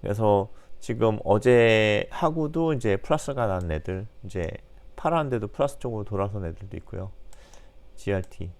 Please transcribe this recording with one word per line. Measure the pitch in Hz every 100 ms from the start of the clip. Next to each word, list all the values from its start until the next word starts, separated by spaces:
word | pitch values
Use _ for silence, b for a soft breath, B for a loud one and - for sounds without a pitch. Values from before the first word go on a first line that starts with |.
그래서 | 98 101 110 101 98 b b -
지금 | - 110 110 107
어제 | - 104 120 123 117 110 107 104 -
하고도 | - 165 151 151 160 165
이제 | 147 113 95
플러스가 | - 151 - 127 113
난 | 92 90
애들, | 78 - 95 107 -
이제 | 95 95 82 - - - - -
파란데도 | 160 170 147 123 104
플러스 | - 139 -
쪽으로 | 127 110
돌아선 | 101 101 101 101
애들도 | 87 82 98 -
있고요. | - - 95 - - b b b b b - -
지알티. | - 98 92 - 90 -